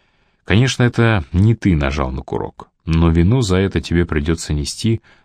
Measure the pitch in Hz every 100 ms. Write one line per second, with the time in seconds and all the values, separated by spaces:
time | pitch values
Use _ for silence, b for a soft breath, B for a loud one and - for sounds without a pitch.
0 | _ _ _ _ - 101 131 - 123 120
1 | 113 107 76 87 104 113 104 80 69 71
2 | 65 65 - 52 50 - - _ - 82
3 | 82 82 87 131 104 92 95 82 - 87
4 | 85 76 76 80 - 76 71 - 110 113
5 | b b